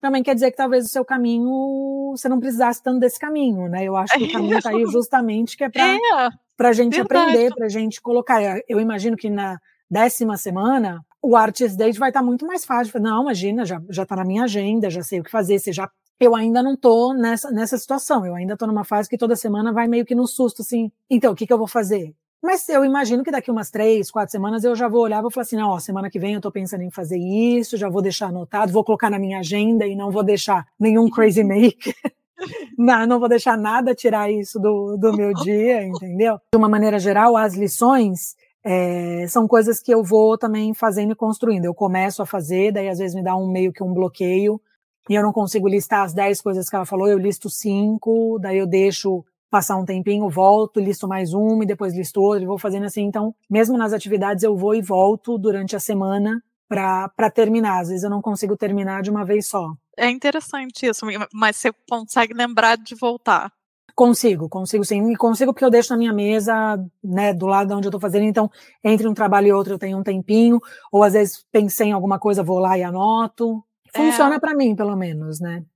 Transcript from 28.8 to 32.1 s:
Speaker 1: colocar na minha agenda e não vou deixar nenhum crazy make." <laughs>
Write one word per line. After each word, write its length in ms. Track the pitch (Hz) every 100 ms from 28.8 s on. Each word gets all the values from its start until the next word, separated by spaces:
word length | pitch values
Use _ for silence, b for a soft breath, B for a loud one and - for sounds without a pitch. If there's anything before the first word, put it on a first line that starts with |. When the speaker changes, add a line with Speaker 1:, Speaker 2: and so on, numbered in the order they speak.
Speaker 1:
colocar 260 | 214 214 226
na 80 | 202
minha 220 | 196 190
agenda 460 | 175 202 214 226 208
e 80 |
não 160 | 196 202
vou 120 | 202
deixar 440 | 202 202 - 190 160 _
nenhum 320 | 220 220 226
crazy 320 | 226 220 190
make." 480 | 208 196 240 - -
<laughs> 220 | 240 285